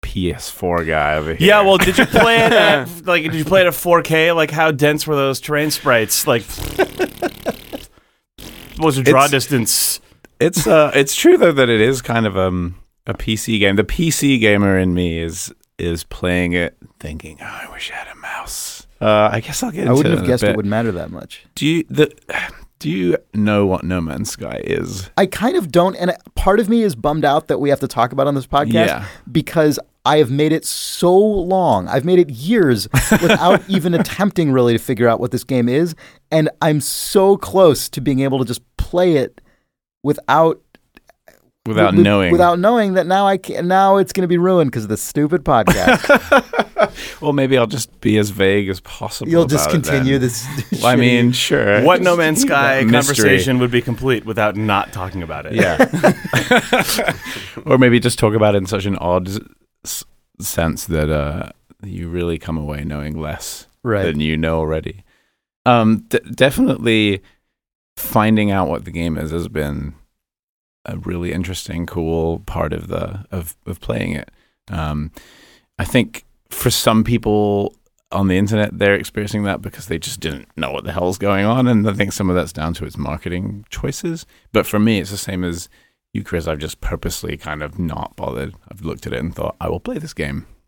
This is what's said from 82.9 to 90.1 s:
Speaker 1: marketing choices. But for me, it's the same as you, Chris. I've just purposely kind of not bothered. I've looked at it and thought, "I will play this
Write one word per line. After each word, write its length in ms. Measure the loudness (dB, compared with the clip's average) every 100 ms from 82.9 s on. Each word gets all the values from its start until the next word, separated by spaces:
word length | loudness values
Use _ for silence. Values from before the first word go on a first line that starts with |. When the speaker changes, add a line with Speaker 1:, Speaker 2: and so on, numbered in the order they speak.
| -10
Speaker 1:
marketing 680 | -8 -8 -8 -8 -8 -12 -14
choices. 560 | -10 -8 -8 -8 -10 -14 _ _
But 140 | -2 0
for 140 | 0
me, 200 | 2 0
it's 120 | -4
the 60 | -10
same 260 | -8 -6
as 260 | -6 -6 -12 _ _ _ _
you, 100 | -10
Chris. 240 | -6 -6 -4
I've 100 | -6
just 240 | -8 -8
purposely 560 | -8 -6 -8 -8 -10 -10
kind 240 | -10 -10
of 160 | -10 -8
not 380 | -8 -6 -12 -10
bothered. 400 | -10 -8 -10 -14 _
I've 120 | -14
looked 240 | -12 -10 -10
at 80 |
it 60 | -8
and 140 | -8
thought, 220 | -6 -8 -8
"I 80 | -8
will 100 | -8
play 200 | -8 -10
this 140 | -12